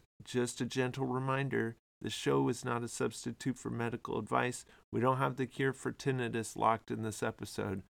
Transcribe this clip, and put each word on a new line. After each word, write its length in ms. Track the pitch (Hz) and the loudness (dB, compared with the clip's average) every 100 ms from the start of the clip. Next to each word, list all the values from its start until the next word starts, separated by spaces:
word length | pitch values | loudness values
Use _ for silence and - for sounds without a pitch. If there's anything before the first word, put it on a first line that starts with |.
| - - | -12 -20
just 360 | - 123 120 - | -2 0 0 0
a 40 | 120 | -2
gentle 400 | 131 127 135 131 | 2 0 0 0
reminder, 720 | 127 135 135 135 113 113 - _ _ | 0 0 0 2 2 0 -4 _ _
the 80 | 107 | -6
show 400 | - 139 139 135 | 0 4 4 4
is 160 | 123 127 | 0 -2
not 180 | 120 | -2
a 40 | 120 | -2
substitute 680 | - 123 - 123 117 135 120 | -2 -2 -2 -6 -4 -4 -4
for 120 | 120 | -4
medical 480 | 117 117 120 - 120 | -2 -2 -2 -4 -4
advice. 480 | 107 123 123 - - - _ | 0 2 2 -2 -12 -20 _
We 80 | 113 | 2
don't 200 | 123 131 | 4 4
have 160 | 135 127 | 2 0
the 100 | 127 | -2
cure 280 | - 135 | 0 0
for 180 | 127 127 | 0 -4
tinnitus 640 | 113 143 131 117 113 110 - | -2 -2 0 0 -2 -2 2
locked 340 | 110 113 - | 2 2 0
in 140 | 113 | -4
this 180 | 110 - | -4 -2
episode. 640 | 113 - 107 - 104 98 - | -4 -4 -6 -4 -2 -2 -6